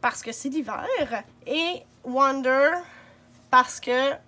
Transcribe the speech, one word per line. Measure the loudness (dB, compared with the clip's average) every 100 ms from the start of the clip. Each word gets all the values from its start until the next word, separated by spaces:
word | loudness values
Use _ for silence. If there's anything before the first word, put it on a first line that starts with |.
parce | -2 -2
que | -8
c'est | -8 -4
l'hiver. | -4 -6 -6 -4 -2 -2 -4 -10 -18 -6
Et | -2 -2 -6 -12 _
Wonder | -6 2 2 2 2 4 4 2 -6 -18 -20 -20 -20 -20 4
parce | 4 4 -4
que | -2 0 0 -2